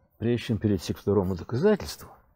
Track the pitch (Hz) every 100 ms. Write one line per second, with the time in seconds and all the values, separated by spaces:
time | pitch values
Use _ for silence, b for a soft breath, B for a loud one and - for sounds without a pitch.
0 | _ _ 110 120 - 110 107 98 - 95
1 | - 101 92 90 87 120 202 208 - -
2 | - - _